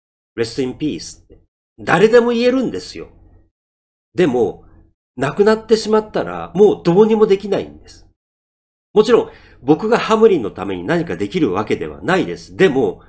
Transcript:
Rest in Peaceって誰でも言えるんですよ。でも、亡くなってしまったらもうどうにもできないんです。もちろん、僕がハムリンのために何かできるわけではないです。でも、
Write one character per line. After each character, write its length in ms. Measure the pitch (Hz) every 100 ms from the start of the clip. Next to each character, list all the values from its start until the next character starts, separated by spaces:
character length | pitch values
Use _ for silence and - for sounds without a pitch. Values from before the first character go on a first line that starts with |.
| _ _ _ -
Rest 240 | 113 -
in 120 | 127
Peace 500 | 120 147 85 - -
っ 20 | _
て 140 | - _ _ _ _
誰 280 | 104 170 214
で 120 | 240
も 100 | 233
言 120 | 233
え 80 | 247
る 100 | 262
ん 80 | 226
で 80 | 92
す 180 | - 85
よ。 120 | 76 _ _ _ _ _ _ _ _ _ _
で 120 | - 254
も、 380 | 127 98 - - - _ _ _ -
亡 180 | 135
く 100 | 143
な 100 | 202
っ 120 | 220 -
て 100 | 220
し 140 | 208
ま 80 | 214
っ 120 | 214
た 140 | 185
ら 280 | 90 87 82
も 260 | 175 208 -
う 20 |
ど 200 | 175 175
う 40 | 220
に 80 |
も 120 | 220 208
で 120 | 196
き 100 | 202
な 120 | 170
い 40 | 73
ん 100 | 73
で 100 | -
す。 180 | - - _ _ _ _ _ _ _ _
も 120 | 196
ち 80 | 214
ろ 140 | 202 -
ん、 40 | - - -
僕 260 | 120 156 220
が 100 | 233
ハ 180 | - 220
ム 120 | 220
リ 100 | 175
ン 40 |
の 80 | 98
た 140 | 85
め 120 | 95 92
に 80 |
何 200 | 90 170
か 120 | 156 90
で 120 | 104
き 100 | 180
る 140 | 135
わ 120 | 90
け 120 | 107 98
で 100 | 80
は 140 | 71
な 140 | 127 185
い 100 | 98
で 100 | 85
す。 200 | - 95
で 120 | 190
も、 340 | 131 104 85